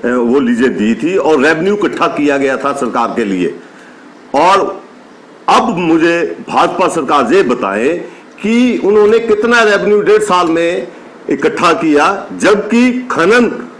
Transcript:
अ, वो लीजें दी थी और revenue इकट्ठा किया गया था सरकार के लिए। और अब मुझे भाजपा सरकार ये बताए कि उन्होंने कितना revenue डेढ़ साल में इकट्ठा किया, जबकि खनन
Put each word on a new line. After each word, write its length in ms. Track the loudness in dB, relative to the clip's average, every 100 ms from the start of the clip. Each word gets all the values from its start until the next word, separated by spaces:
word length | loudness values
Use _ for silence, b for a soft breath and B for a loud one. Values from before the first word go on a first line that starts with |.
| -2
अ, 80 | 0
वो 240 | 0 0
लीजें 380 | 0 0 0 0
दी 180 | -2 0
थी 220 | -2 -2
और 240 | 0 2
revenue 320 | 2 0 0 0
इकट्ठा 320 | -2 -2 -4
किया 300 | 0 0 0
गया 200 | -2 -2
था 160 | -4
सरकार 340 | -4 -4 -2 -4
के 180 | -4 -4
लिए। 340 | -2 -4 -6 B B B B B -20 -6 0
और 480 | 2 2 0 -8 -16 -20 -20 -20 -20 -10 0
अब 280 | 0 0 -2
मुझे 600 | 0 2 2 0 -2 -8 -6
भाजपा 380 | -2 0 0 -2
सरकार 460 | -2 -2 0 2
ये 100 | 2
बताए 540 | 2 -2 -2 -2 -2 -4 -8 B B -10
कि 400 | -2 0 2 0
उन्होंने 360 | 2 4 4 2
कितना 440 | 2 0 2 2
revenue 380 | 4 2 2 2
डेढ़ 200 | 4 2
साल 260 | 2 0 0
में 400 | 0 -2 -4 -8 B B -16 -6
इकट्ठा 440 | -2 -2 0 0
किया, 540 | 0 2 2 2 -2 -8 -2
जबकि 680 | 0 0 2 2 2 0 -6
खनन 580 | -2 2 4 2 -2 -12